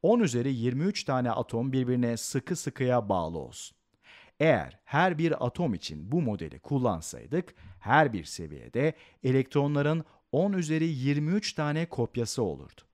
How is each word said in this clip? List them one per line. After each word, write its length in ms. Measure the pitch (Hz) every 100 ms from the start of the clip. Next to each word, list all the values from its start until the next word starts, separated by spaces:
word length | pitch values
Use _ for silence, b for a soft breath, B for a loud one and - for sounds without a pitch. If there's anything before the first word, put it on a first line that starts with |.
On 180 | 165 240
üzeri 340 | 185 120 135
yirmi 300 | 127 120 127
üç 200 | 180 -
tane 260 | - 131 123
atom 420 | 110 117 117 131
birbirine 440 | 131 123 123 120 117
sıkı 400 | - 135 - 180
sıkıya 520 | - - 127 123 104
bağlı 300 | 95 82 82
olsun. 380 | 62 - - _ _ B B B B _
Eğer 380 | 156 120 65 -
her 340 | - 143 185 156
bir 280 | 165 147 120
atom 280 | - 170
için 380 | 87 - 76 87
bu 100 | 160
modeli 360 | 131 101 78 -
kullansaydık, 960 | - 139 123 82 - 60 57 156 - B B B
her 320 | 98 143 147
bir 120 | 104
seviyede 720 | 76 - 80 73 58 117 151 151 B B
elektronların 840 | 127 131 127 143 143 147 147 160 b b _
on 200 | 139 196
üzeri 320 | 185 151 160
yirmi 480 | 165 143 131 143 151
üç 200 | 202 -
tane 340 | - 147 151 165
kopyası 560 | - 117 123 113 -
olurdu. 380 | 104 69 69 - _